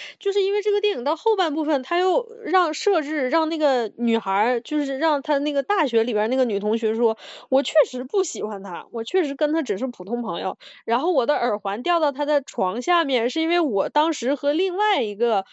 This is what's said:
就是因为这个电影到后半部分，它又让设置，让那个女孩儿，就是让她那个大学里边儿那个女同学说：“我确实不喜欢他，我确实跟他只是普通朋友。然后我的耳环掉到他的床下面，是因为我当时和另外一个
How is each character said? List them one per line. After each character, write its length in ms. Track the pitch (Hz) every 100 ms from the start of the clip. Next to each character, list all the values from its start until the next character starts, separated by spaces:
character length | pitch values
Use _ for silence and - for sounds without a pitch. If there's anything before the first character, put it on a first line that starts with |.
| - -
就 140 | 403
是 80 | 392
因 120 | 381
为 80 | 403
这 100 | 403
个 80 | 415
电 160 | 415 320
影 80 |
到 100 | 240 320
后 200 | 453 403
半 160 | 339
部 100 | 294 302
分， 160 | 285
它 160 | 254 349
又 280 | 370 330 - -
让 300 | - 370 339
设 300 | - - 370
置， 260 | 285 311 254
让 220 | 320 311
那 80 | 320
个 340 | 302 254 226 -
女 180 | 233 226
孩 160 | 202
儿， 280 | 196 226 247
就 200 | - 302
是 140 | 285 269
让 240 | 320 294
她 160 | 277 285
那 120 | 285
个 100 | 285
大 240 | 262 415 285
学 160 | 226
里 120 | 226
边 100 | 208
儿 40 | 220
那 80 | 262
个 100 | 247
女 120 | 202
同 200 | 208 220
学 160 | 220
说 240 | 226 233 220 - - -
：“我 120 | 262
确 120 | - 640 508
实 180 | 254
不 200 | 254 415
喜 180 | 359 220
欢 200 | 208 202
他， 240 | 196 175 -
我 140 | 233
确 180 | 226 370
实 120 | 302
跟 180 | 277 302
他 80 | 311
只 160 | 269 196
是 100 | 254
普 140 | 240 185
通 160 | 240
朋 180 | 233 170
友。 160 | 185 - - - -
然 120 | 233
后 120 | 320
我 140 | 320 233
的 80 |
耳 240 | 294 240 202
环 240 | 202 208
掉 180 | 247 339
到 100 | 302
他 140 | 262
的 160 | 285 294
床 400 | 262 - 185 208
下 240 | 247 349
面， 240 | 294 254 233
是 140 | 320
因 80 | 320
为 100 | 349
我 300 | 311 196 143
当 240 | - 330
时 200 | 302 233
和 200 | 277 285
另 200 | 302 381 359
外 240 | 427 370
一 120 | 220
个 300 | 202 233 208 190